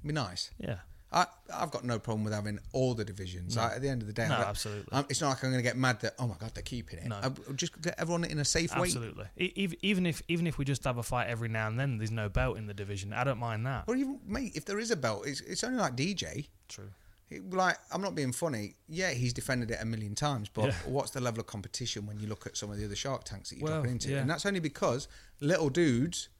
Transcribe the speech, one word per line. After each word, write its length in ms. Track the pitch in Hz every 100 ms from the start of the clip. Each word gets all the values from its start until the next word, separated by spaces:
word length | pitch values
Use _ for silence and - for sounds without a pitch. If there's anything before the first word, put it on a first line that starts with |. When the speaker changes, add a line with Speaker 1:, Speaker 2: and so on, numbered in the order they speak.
Speaker 1:
Be 80 | 147
nice. 380 | 151 107 87 - -
Speaker 2:
Yeah. 200 | - 87 - - -
Speaker 1:
I, 140 | 170 180 - -
I've 200 | - 160
got 100 | 202
no 140 | 123 113
problem 240 | 113 107
with 100 | 107
having 280 | 107 104 104 -
all 220 | 135 127
the 100 | 117
divisions. 520 | 104 98 92 90 90 117
Speaker 2:
No. 60 |
Speaker 1:
Like, 100 | 113
at 100 | 110
the 60 | 139
end 120 | 127
of 60 | 107
the 80 |
day, 140 | 107 117
Speaker 2:
No, 60 | 123
Speaker 1:
I 20 |
don't, 80 | 101
Speaker 2:
absolutely. 400 | 101 107 104 -
Speaker 1:
I'm, 120 | 127 139
it's 120 | 135
not 100 | 151
like 120 | 131
I'm 80 | 131
gonna 100 | 127
get 160 | 120 120
mad 220 | 127 117
that, 120 | 110 -
"Oh 80 | 123
my 80 | 90
God, 140 | 110
they're 80 | -
keeping 380 | - 123 - 82
it." 80 | 120
Speaker 2:
No. 80 | 104
Speaker 1:
I'll 140 | 131 135 - 135
just 240 | 170 -
get 140 | 165 -
everyone 240 | 160 170
in 160 | 170 151
a 60 |
safe 280 | 143 170 165 -
weight. 60 | 180
Speaker 2:
Absolutely. 300 | 131 113 - 101 -
E-, 160 | - -
ev-, 100 | 196 -
even 240 | 190 202 180
if, 160 | 151 -
even 180 | 170 170
if 100 | 147
we 80 |
just 200 | 139 135
have 140 | 139 120
a 40 |
fight 240 | 113 123 104
every 220 | 117 117
now 180 | 110 110
and 140 | 110
then, 180 | 139 117
there's 140 | 110
no 160 | 113 104
belt 300 | 92 127 107
in 80 | 107
the 60 |
division. 380 | 101 98 101 98
I 120 | 107
don't 160 | 131 117
mind 260 | 117 107 120
that. 180 | 127 -
Speaker 1:
Or 80 | 254
even, 240 | 269 277
mate, 280 | - 220 247
if 100 | - -
there 120 | 202
is 140 | 226
a 40 | 202
belt, 300 | 117 101 110
it's, 140 | 135
it's 240 | - 170
only 160 | - 254
like 160 | 165 123
D 180 | 160
J. 320 | 202 82 - 143 - _
Speaker 2:
True. 220 | - 101 95 - - _
Speaker 1:
It, 220 | - 190
like, 240 | 185 185 170 -
I'm 120 | 175
not 120 | 196
being 160 | 170 135
funny. 460 | 123 170 120 104 - -
Yeah, 220 | 160 185
he's 220 | 123 123
defended 400 | 120 - 127 113
it 60 | 104
a 40 |
million 300 | 113 113 104
times, 340 | 107 147 135 104
but 180 | - 107
Speaker 2:
Yeah. 80 | 90 -
Speaker 1:
what's 240 | 131 117
the 100 | 135
level 200 | 123 113
of 80 | -
competition 580 | 107 92 - 120 - 104
when 140 | 104
you 80 | 107
look 180 | 107 -
at 100 | -
some 140 | 104
of 80 | 104
the 60 |
other 120 | 104 101
Shark 280 | 139 131
Tanks 260 | - 98 -
that 60 | -
you're 60 |
Speaker 2:
Well, 100 | 151
Speaker 1:
dropping 180 | 156 127
into? 180 | 123 -
Speaker 2:
yeah. 60 | 139
Speaker 1:
And 120 | 135
that's 160 | 165 202
only 140 | 196
because 480 | 160 - 185 123 - - - -
little 300 | 143 175 156
dudes 580 | 139 165 117 147 - -